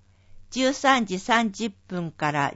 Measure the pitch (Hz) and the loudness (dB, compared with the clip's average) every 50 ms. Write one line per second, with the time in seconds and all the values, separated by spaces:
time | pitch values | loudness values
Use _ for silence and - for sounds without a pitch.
0 | _ _ _ _ _ - - - - - - 240 262 262 277 - - 277 269 262 | _ _ _ _ _ -20 -20 -20 -18 -10 -4 0 0 0 0 2 4 4 4 4
1 | 226 196 185 185 - - 240 226 233 220 196 - 214 233 196 _ _ - 185 180 | 2 0 -4 -4 0 2 2 2 2 0 -2 -4 -6 -6 -6 _ _ -10 -6 -6
2 | 170 160 156 - 156 151 147 151 143 139 - | -6 -6 -6 -4 -2 -2 0 0 0 -2 -2